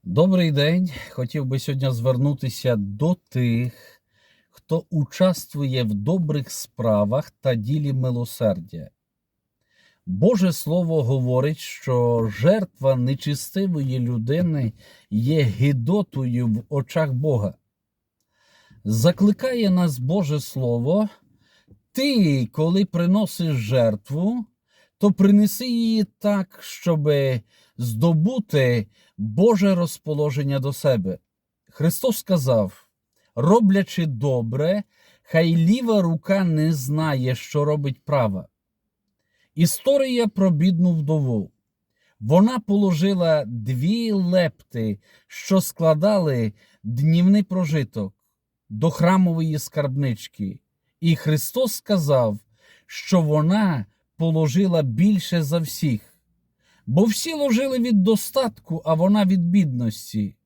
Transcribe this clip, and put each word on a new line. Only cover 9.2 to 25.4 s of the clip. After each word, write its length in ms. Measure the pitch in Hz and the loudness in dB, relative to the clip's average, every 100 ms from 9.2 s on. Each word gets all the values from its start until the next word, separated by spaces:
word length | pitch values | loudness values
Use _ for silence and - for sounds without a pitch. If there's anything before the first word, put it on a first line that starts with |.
| _ _ _ _ _ _ _ _ - | _ _ _ _ _ _ _ _ -8
Боже 460 | 92 170 233 185 | 0 2 4 0
Слово 500 | 160 - 175 170 160 | -2 -4 -2 0 0
говорить, 560 | 120 135 127 127 143 156 | 0 -2 0 0 -2 -4
що 720 | - - - 123 120 117 113 | -10 -12 -4 0 0 0 -2
жертва 640 | 104 143 214 185 _ 135 131 | 0 2 2 -2 _ -2 0
нечистивої 1000 | 123 139 - 143 - 190 196 160 135 127 | -2 -4 -4 -6 -6 -4 -2 -2 -2 -2
людини 760 | 120 123 113 156 175 151 117 - - - _ | -2 -4 -2 -2 0 -2 -4 -6 -20 -20 _
є 320 | 107 120 156 | -2 0 2
гидотою 1080 | 127 95 139 139 117 202 196 135 127 120 120 | 0 2 0 0 0 0 -2 -4 -4 -2 0
в 160 | 110 - | -2 -4
очах 440 | 143 135 165 151 | -6 -4 -2 -2
Бога. 420 | 123 156 127 101 - _ _ _ _ _ _ _ _ _ _ _ - | 0 0 0 -2 -8 _ _ _ _ _ _ _ _ _ _ _ -12
Закликає 840 | 104 110 151 175 202 208 262 247 208 | -4 0 0 2 0 0 -4 -2 0
нас 280 | 180 175 127 | 2 0 -2
Боже 420 | 127 190 156 151 | -2 -2 -2 -4
Слово: 680 | - 135 127 120 123 190 214 - _ _ _ _ _ - _ | -6 -6 -2 -2 0 0 -2 -6 _ _ _ _ _ -20 _
"Ти, 540 | - 277 254 175 139 117 | -4 0 2 2 2 -2
коли 380 | - 160 185 | -2 0 0
приносиш 720 | 202 170 175 196 202 - 170 135 | 0 0 0 2 0 -4 -4 -2
жертву, 880 | 107 131 113 104 - 143 190 247 214 _ _ _ _ _ | 0 2 2 0 -6 -4 -2 -4 -8 _ _ _ _ _
то 140 | 208 | 0
принеси 560 | - 196 202 | 4 6 6